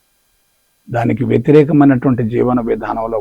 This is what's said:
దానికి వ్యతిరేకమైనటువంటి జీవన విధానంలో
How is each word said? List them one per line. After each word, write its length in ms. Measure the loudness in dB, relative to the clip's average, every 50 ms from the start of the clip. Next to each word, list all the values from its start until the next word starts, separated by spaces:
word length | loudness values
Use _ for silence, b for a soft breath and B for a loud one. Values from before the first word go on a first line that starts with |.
| _ _ _ _ _ _ _ _ _ _ _ _ _ _ _ _ _ -8 -6
దానికి 260 | -4 -2 -2 -2 -2 -2 -2
వ్యతిరేకమైనటువంటి 920 | -2 -2 0 2 4 4 4 4 4 4 4 4 4 2 2 -2 0 0 -2 -2 -2
జీవన 260 | -2 0 0 0 -2 -2 -2 -4
విధానంలో 480 | -4 -4 -6 -6 -6 -6 -6 -6 -6